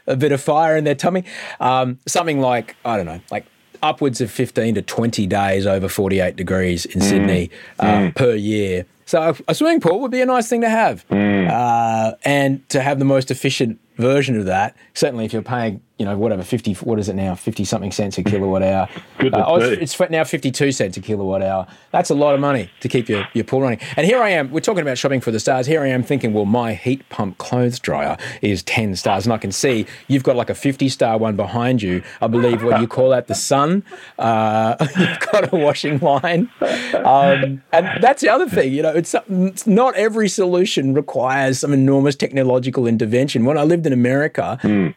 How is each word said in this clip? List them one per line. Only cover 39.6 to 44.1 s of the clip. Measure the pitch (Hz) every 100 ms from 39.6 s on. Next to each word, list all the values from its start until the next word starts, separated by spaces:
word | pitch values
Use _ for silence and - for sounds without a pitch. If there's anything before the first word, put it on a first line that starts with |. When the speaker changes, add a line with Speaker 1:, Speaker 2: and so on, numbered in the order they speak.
| -
Speaker 1:
not | 202 262 190
every | 214 220 208
solution | - 185 180 180 - 135
requires | 135 143 131 123 135 135 131
some | 143
enormous | 139 135 139 139 139
technological | - 135 131 127 127 135 120
intervention. | 113 110 120 139 127
When | 117 156
I |
lived | 151 175 160
in |
America, | 127 120